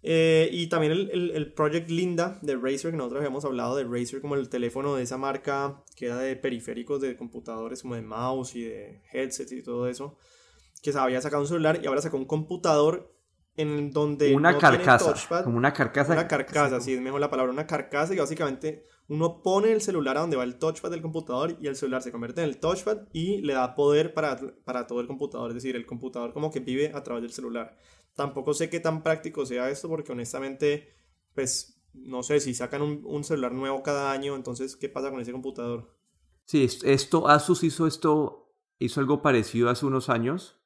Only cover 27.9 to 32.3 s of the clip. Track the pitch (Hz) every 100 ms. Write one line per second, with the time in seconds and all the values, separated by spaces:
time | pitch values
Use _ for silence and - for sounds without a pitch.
27.9 | _ _ - 139 135 131 147 165 165 165
28.9 | 160 160 160 - - 127 123 127 143 170
29.9 | 160 147 123 117 135 135 135 147 147 -
30.9 | _ _ _ _ - 131 - - _ _
31.9 | - 131 127 123